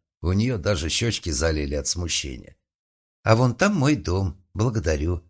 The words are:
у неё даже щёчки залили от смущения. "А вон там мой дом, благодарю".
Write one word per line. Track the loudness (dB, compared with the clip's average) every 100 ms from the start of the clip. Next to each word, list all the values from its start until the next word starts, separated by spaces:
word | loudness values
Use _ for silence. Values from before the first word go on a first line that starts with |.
| _ _
у | 0
неё | 2 2 0
даже | -2 -2 -2
щёчки | -2 0 -2 -4
залили | -2 0 0 -2
от | -2 -2
смущения. | -4 -4 -4 -6 -10 -14 -20 _ _ _ _ _ _
"А | 2 4
вон | 4 2
там | 2 4
мой | 2 2
дом, | 0 0 -2 -4 _
благодарю". | -2 0 0 0 0 0 -4 -8